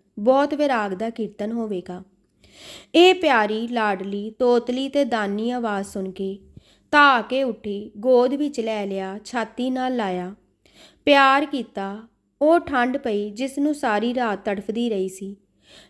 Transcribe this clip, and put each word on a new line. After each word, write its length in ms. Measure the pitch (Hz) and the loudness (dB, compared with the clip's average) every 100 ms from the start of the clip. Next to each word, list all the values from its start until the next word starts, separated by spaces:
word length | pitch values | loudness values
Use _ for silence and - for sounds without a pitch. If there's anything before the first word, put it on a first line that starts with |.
| _ - | _ -2
ਬਹੁਤ 360 | 214 262 294 | 2 4 2
ਵਿਰਾਗ 360 | 294 294 247 202 | 0 0 0 -2
ਦਾ 200 | 185 220 | -4 -6
ਕੀਰਤਨ 420 | 233 208 - 208 | -6 -8 -6 -6
ਹੋਵੇਗਾ।" 500 | 233 220 190 175 180 190 _ _ _ _ - - - - | -4 -4 -6 -8 -12 -14 _ _ _ _ -20 -20 -20 0
ਇਹ 200 | 269 359 | 6 6
ਪਿਆਰੀ, 540 | 370 330 240 208 214 233 | 6 2 2 2 -2 -2
ਲਾਡਲੀ, 640 | 240 214 190 196 202 214 | 0 0 -2 -4 -8 -8
ਤੋਤਲੀ 580 | 220 247 240 233 247 269 | -2 2 2 0 -4 -2
ਤੇ 160 | 285 | 0
ਦਾਨੀ 460 | 269 233 202 202 233 | 0 0 -2 -2 -2
ਆਵਾਜ਼ 360 | 247 233 202 196 | -4 -4 -4 -6
ਸੁਣ 240 | 208 190 | -8 -8
ਕੇ 280 | 185 190 196 - - _ _ _ | -8 -8 -10 -16 -20 _ _ _
ਧਾ 320 | 294 285 254 | 4 6 4
ਕੇ 200 | 220 262 | 0 -2
ਉੱਠੀ, 480 | 262 208 214 202 214 208 | -2 -4 -8 -10 -10 -4
ਗੋਦ 360 | 240 254 247 | 2 4 4
ਵਿੱਚ 260 | 277 294 262 | 0 -4 -4
ਲੈ 260 | 220 214 196 | -4 -4 -4
ਲਿਆ, 320 | 190 190 202 | -6 -6 -10
ਛਾਤੀ 460 | 208 247 220 - 254 | -8 -6 -6 -4 -4
ਨਾਲ 260 | 254 254 247 | -2 -4 -2
ਲਾਇਆ, 380 | 202 180 180 202 _ _ _ _ - _ | -2 -4 -6 -12 _ _ _ _ -20 _
ਪਿਆਰ 420 | - 277 269 277 302 | 4 6 6 4 2
ਕੀਤਾ। 600 | 277 233 - 196 202 226 _ _ - | -4 -6 -8 -8 -8 -16 _ _ 0
ਉਹ 180 | 294 339 | 4 4
ਠੰਡ 360 | 339 269 247 254 | 2 0 0 -2
ਪਈ 340 | 240 208 208 | -2 -4 -4
ਜਿਸ 280 | 208 262 269 | -6 -6 -2
ਨੂੰ 160 | 285 | -2
ਸਾਰੀ 400 | 294 254 208 233 | 0 -2 0 0
ਰਾਤ 300 | 247 240 196 | 0 -2 -2
ਤੜਫਦੀ 460 | 220 202 202 220 240 | -4 -6 -4 -4 -2
ਰਹੀ 180 | 202 190 | -2 -4
ਸੀ। 280 | 185 196 202 _ _ _ - | -6 -14 -14 _ _ _ -20